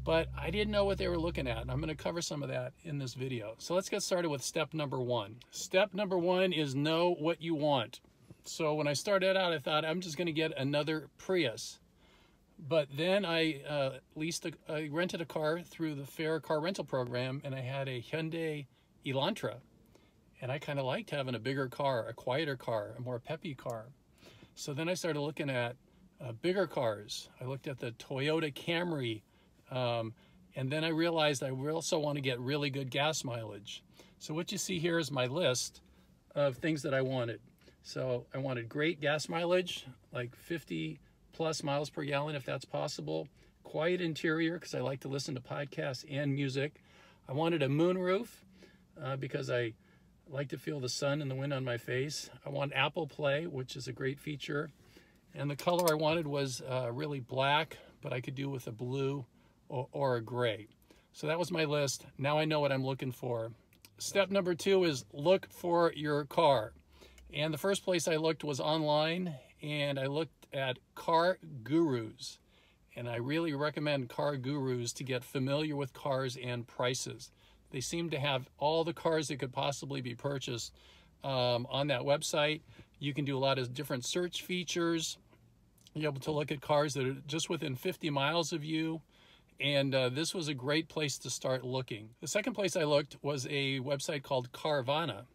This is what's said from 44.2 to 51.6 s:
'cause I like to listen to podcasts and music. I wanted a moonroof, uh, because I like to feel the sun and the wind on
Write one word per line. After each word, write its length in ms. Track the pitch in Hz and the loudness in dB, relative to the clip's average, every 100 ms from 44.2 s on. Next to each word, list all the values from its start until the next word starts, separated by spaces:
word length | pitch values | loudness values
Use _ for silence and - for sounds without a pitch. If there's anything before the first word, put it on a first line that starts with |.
| 170 160 165 170 | 0 2 2 -2
'cause 160 | - 139 | -6 -4
I 60 | |
like 180 | 127 135 | -2 -4
to 80 | 139 | -4
listen 260 | 139 135 | -4 -4
to 80 | 135 | -6
podcasts 640 | 123 147 143 - 156 127 - | -6 -6 -6 -4 -4 -6 -6
and 280 | 139 147 135 | -2 0 2
music. 440 | 139 131 147 - - - - - - | 0 0 -2 -6 -20 -20 -20 -20 -6
I 60 | |
wanted 300 | 135 165 170 | 0 2 2
a 40 | 135 | 2
moonroof, 760 | 143 170 185 180 190 233 - - - - - _ - | 4 4 4 4 2 0 -12 -20 -20 -20 -20 _ -10
uh, 140 | 135 135 | -6 -4
because 340 | 135 139 131 | -4 -4 0
I 240 | 123 120 113 - - - _ - | 0 0 -4 -20 -20 -20 _ -10
like 180 | 135 143 | -6 -6
to 80 | 151 | -6
feel 220 | 160 151 | -4 -4
the 80 | 127 | -2
sun 340 | - 143 143 | 0 0 0
and 80 | 139 | 0
the 60 | 131 | -2
wind 180 | 139 | -2
on 120 | 139 | -2